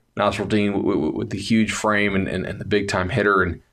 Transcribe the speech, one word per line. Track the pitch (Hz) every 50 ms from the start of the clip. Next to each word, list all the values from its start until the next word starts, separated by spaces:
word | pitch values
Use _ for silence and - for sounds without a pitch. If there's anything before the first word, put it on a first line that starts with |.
| _ _ - -
Nasirildeen | 104 104 104 104 104 95 110 104 104 101 101
w-, | 101 - - 101
w-, | 73 73 78 - -
with | 107 104
the | 104 95
huge | 101 - 117 110 110 101
frame | - - - 110 107 101 104 101 98
and, | 95 95 -
and, | - 92 -
and | - - -
the | -
big | - 107 104 101 -
time | - 95 90 87
hitter, | 90 120 101 104 101 92
and, | 92 87 85 - - _